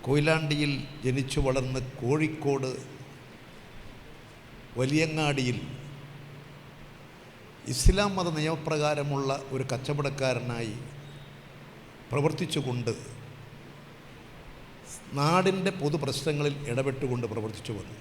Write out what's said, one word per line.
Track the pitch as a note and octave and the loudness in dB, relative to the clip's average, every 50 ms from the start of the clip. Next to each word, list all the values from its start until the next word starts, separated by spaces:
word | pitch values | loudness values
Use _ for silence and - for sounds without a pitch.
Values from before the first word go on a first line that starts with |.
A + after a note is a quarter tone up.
| - | 4
കൊയിലാണ്ടിയിൽ | B2+ C#3 D3 D3 D#3+ D#3+ D#3+ D#3 D3 D3 D3 D3+ C#3+ C#3 C3 - - - - - | 4 4 6 8 6 6 6 4 2 2 4 4 2 2 0 -2 -6 -10 -2 0
ജനിച്ചു | B2+ B2+ C#3 C3 C3+ - D3 C#3 | 2 2 2 2 2 2 4 4
വളർന്ന് | C3 B2+ C3+ C3 B2+ B2+ C3 B2 - - - | 6 4 4 2 2 0 -2 -2 -4 -6 -2
കോഴിക്കോട് | A#2 A#2+ C#3+ D#3 D#3+ D#3 D#3 - C#3 C#3 C#3 C3+ C3 C3 B2+ - - - - - - - - - - - - - - - - - - - - - - - - - - - - - - - - - - - - - - - - A#2 | 2 4 4 6 4 2 2 0 2 2 2 4 2 -2 -2 -4 -8 -12 -14 -14 -14 -16 -16 -16 -16 -18 -18 -18 -18 -16 -16 -16 -18 -16 -16 -14 -14 -14 -14 -14 -16 -16 -16 -16 -18 -18 -18 -18 -18 -18 -18 -18 -16 -6 0 2
വലിയങ്ങാടിയിൽ | C3 C3+ D3 D#3+ D#3+ D#3 D#3 D#3+ D3+ D3 C#3+ C#3 B2+ B2 A#2 - - - - - - - - - - - - - - - - - - - - - - - - - - - - - - - - - - - - - - - - - - - B2+ | 2 4 6 4 4 4 4 2 2 4 4 4 2 2 2 0 -2 -6 -8 -10 -10 -12 -12 -14 -14 -14 -14 -16 -16 -16 -16 -16 -16 -16 -18 -18 -18 -18 -16 -16 -16 -16 -18 -18 -18 -18 -18 -18 -18 -18 -18 -18 -18 -18 -18 -12 -6 -4 -2
ഇസ്ലാം | - - - F#3 G3 G#3 G#3 F#3+ | 10 10 10 10 10 4 4 4
മത | F#3 F3 E3+ D#3+ D3+ | 2 0 2 2 2
നിയമപ്രകാരമുള്ള | D3+ D#3 E3 D3+ - E3 D#3+ D3+ D3+ D3+ D3+ C#3+ C#3+ C#3+ C#3+ C#3 C#3 C3+ C3+ C#3 - - C3 | 2 2 2 0 0 0 2 4 4 4 2 2 2 2 2 2 2 2 0 0 -2 -4 -2
ഒരു | B2+ B2+ C3 | -2 0 0
കച്ചവടക്കാരനായി | B2+ B2 - - D3 C#3+ C#3+ C#3 C#3 C#3+ C3+ C3 B2+ A#2 A#2 B2 A#2+ A#2 A#2 G#2+ G#2 A#2+ - - - - - - - - - - - - - - - - - - - - - - - - - - | -2 -2 0 0 0 0 0 0 0 2 2 2 2 2 0 -2 -2 -2 -2 -4 -4 -6 -10 -12 -12 -14 -14 -14 -14 -14 -16 -16 -16 -18 -18 -18 -18 -18 -18 -18 -18 -18 -18 -18 -18 -18 -6 -2
പ്രവർത്തിച്ചുകൊണ്ട് | A#2+ C#3+ C#3+ D#3 D3 - - - - D#3 C3+ C3 B2 A#2+ A2+ A#2 G#2+ - - - - - - - - - - - - - - - - - - - - - - - - - - - - - - - - - - - - - - - - - - - - C#3 | 0 2 2 2 2 0 -2 0 0 -2 0 0 -2 0 0 0 -2 -2 -6 -12 -14 -14 -14 -14 -16 -16 -16 -16 -16 -16 -16 -16 -18 -18 -18 -18 -18 -18 -18 -18 -18 -18 -18 -18 -18 -16 -16 -16 -16 -16 -16 -18 -18 -18 -16 -16 -16 -14 -12 -6 0 2
നാടിൻ്റെ | C#3+ D3+ E3+ F#3 F#3 G3 F#3+ F#3+ F3+ G3 F#3 - | 4 6 6 6 6 6 4 4 0 0 0 2
പൊതുപ്രശ്നങ്ങളിൽ | C#3 D3 D3+ D#3 C#3 C3+ C3 - - E3 D3 C#3+ D3 D3 C#3+ - - A#2 | 0 2 2 2 0 0 -2 0 0 0 2 2 2 0 0 -2 -4 -2
ഇടപെട്ടുകൊണ്ട് | A#2+ C3 C3+ C#3 B2+ B2+ C#3 C3 B2 A#2+ A#2 G#2+ | 0 2 2 0 0 0 0 0 0 0 0 -2
പ്രവർത്തിച്ചു | G#2 A2+ G#2+ A2 G#2 - - - A2+ G2 | -2 -2 -2 -4 -6 -6 -6 -6 -6 -6
വന്നു. | F2 - - - | -6 -10 -12 -14